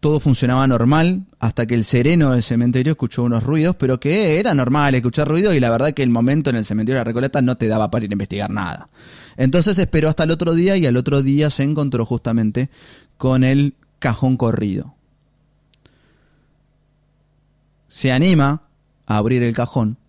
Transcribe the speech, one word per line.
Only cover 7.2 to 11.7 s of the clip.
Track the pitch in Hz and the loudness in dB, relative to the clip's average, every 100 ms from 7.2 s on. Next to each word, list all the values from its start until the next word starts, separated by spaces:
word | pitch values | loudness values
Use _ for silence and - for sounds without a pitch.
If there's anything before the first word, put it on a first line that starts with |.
| 135 147 | -2 0
no | 127 123 | 0 0
te | 113 | -2
daba | 110 104 | 0 -2
para | - 107 | -2 -4
ir | |
a | |
investigar | 101 95 98 101 | -6 -6 -8 -6
nada. | 101 90 - - _ - - - - | -6 -8 -10 -16 _ -20 -20 -20 -2
Entonces | 131 175 175 196 | 2 2 2 2
esperó | 180 160 151 | 0 0 0
hasta | 151 | 0
el | 160 | 0
otro | 165 170 | 0 0
día | 165 180 196 | 2 2 2
y | 151 | 2
al | 123 | 0
otro | 127 139 | 0 0
día | 135 139 151 | 2 2 0
se | 139 | 0
encontró | 139 | -2